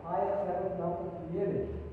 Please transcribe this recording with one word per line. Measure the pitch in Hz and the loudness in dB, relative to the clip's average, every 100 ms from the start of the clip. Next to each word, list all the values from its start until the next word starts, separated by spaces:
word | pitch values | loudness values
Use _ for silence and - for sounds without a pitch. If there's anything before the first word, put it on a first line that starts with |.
ஆயிரத்தி | 160 180 202 202 190 | 0 2 4 4 2
அறுநூத்தி | 180 190 175 | 0 0 0
நாற்பத்தி | 170 175 180 170 165 196 | 0 0 -4 -6 -4 0
ஏழு | 196 - - - - | 2 2 0 -4 -8